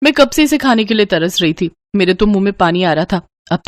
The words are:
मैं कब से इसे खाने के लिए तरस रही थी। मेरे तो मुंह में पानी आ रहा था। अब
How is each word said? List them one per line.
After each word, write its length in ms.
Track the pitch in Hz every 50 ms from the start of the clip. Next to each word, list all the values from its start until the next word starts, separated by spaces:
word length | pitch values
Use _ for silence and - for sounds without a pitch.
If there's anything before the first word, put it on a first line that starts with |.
| -
मैं 80 | 285
कब 180 | 302 - 285 269
से 120 | - -
इसे 160 | 311 294 302 294
खाने 260 | - 277 247 226 220
के 100 | 202 226
लिए 120 | 220 208
तरस 360 | 196 - 165 156 175 190 -
रही 100 | 185 165
थी। 180 | 151 - 185 165 - _ _ _ -
मेरे 180 | 202 185 175 185
तो 120 | 185 214
मुंह 180 | 208 208 196 190
में 80 | 202
पानी 300 | 196 - 185 170 165 180
आ 100 | 185 175
रहा 120 | 156 151 156
था। 180 | - - 175 - _ _ _ _ -
अब 60 | 160 180 -